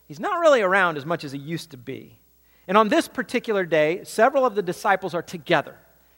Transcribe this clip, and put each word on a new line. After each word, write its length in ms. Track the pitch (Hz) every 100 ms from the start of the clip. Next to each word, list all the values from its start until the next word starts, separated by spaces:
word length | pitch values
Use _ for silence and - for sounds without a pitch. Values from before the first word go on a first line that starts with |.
| _
he's 100 | 147
not 220 | 320 349
really 220 | 330 262
around 340 | 190 196 180 151
as 80 |
much 180 | 139 170
as 100 | 147
he 60 | 139
used 340 | 143 165 -
to 40 | 123
be. 420 | 123 117 - _ _ _ _ _ -
And 120 | 196
on 100 | 220
this 200 | 320 -
particular 580 | - - 247 233 202 175
day, 360 | 160 151 185
several 420 | - - 233 285 247
of 80 |
the 80 | 202
disciples 520 | 175 165 214 190 185
are 80 | 165
together, 540 | - 180 139 160 135 - _ _ _